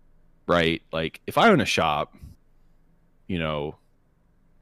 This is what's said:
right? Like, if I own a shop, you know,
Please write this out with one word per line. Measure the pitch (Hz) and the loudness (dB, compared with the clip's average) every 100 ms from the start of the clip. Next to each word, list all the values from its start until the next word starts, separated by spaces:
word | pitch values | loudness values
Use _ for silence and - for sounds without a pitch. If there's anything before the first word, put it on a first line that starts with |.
| _ _ _ _ - | _ _ _ _ 0
right? | 87 82 85 - | 2 2 -2 -6
Like, | 82 80 - - | -8 -8 -10 -4
if | - | 2
I | 220 | 4
own | 175 | 4
a | 95 | 2
shop, | - 80 73 73 - - - _ _ _ _ _ _ _ _ - | 0 0 -2 -6 -12 -20 -20 _ _ _ _ _ _ _ _ -8
you | 90 | -6
know, | 80 76 76 - _ _ _ _ _ _ _ _ | -4 -6 -8 -12 _ _ _ _ _ _ _ _